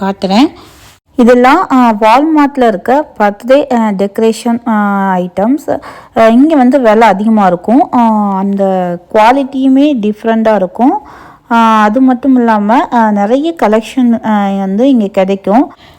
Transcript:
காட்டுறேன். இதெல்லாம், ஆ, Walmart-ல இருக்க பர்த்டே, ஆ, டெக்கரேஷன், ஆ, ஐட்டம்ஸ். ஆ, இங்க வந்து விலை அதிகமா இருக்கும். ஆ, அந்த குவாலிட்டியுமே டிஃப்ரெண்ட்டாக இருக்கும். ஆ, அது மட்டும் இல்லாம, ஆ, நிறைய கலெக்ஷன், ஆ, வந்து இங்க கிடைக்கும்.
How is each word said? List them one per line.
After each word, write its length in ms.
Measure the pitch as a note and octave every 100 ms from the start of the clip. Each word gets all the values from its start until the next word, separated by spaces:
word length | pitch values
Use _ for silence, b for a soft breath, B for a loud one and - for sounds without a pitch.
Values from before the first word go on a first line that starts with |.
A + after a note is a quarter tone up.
காட்டுறேன். 520 | G3 G3 F#3 G3+ D4+ - B B B B _ -
இதெல்லாம், 520 | A#3 B3 B3 E4 -
ஆ, 220 | C4 A#3+
Walmart-ல 760 | G#3 A3 A#3+ D#4+ D4+ C#4+ C#4 A#3+
இருக்க 460 | F#3 - C4+ D4+ -
பர்த்டே, 560 | G#3 G#3 A#3+ C4+ C#4+
ஆ, 140 | A#3+ A3
டெக்கரேஷன், 840 | F#3+ G3+ G#3+ A3+ A3 A#3+ A#3 -
ஆ, 440 | G#3+ G3+ G3+ G3 F#3
ஐட்டம்ஸ். 640 | F3+ F#3 G#3+ D4 - - B B B -
ஆ, 100 | A3+
இங்க 280 | A#3 D4+ D4+
வந்து 260 | B3 C#4+
விலை 260 | A#3 G#3+ A3+
அதிகமா 380 | F#3+ G#3+ A3 F#3+
இருக்கும். 460 | F3 - B3+ F4+
ஆ, 380 | B3+ A#3 G#3+ G3+ F#3+
அந்த 260 | G3 G3 G3 F#3+ F3+ F3 -
குவாலிட்டியுமே 800 | A3 A3 C4+ C4 C4+ C4+ C4 D4 C4+
டிஃப்ரெண்ட்டாக 540 | G#3 G#3+ A3+ A3+ A3 G#3+
இருக்கும். 460 | F3+ - B3+ G4+ - B B B -
ஆ, 300 | A#3 A3+ A3
அது 200 | G#3+ A#3
மட்டும் 340 | C4 B3 C#4 B3+
இல்லாம, 520 | A#3 G#3+ G#3 B3+ F4+
ஆ, 200 | B3 A3
நிறைய 420 | G3+ G3+ C4 D#4+ E4
கலெக்ஷன், 680 | G#3+ A3 A3+ - A#3+ A3+ A3
ஆ, 300 | G#3 G3 G3
வந்து 320 | G3 G3 C4+
இங்க 180 | B3+ G3
கிடைக்கும். 680 | G3 F#3+ G3 - A3 E4 B B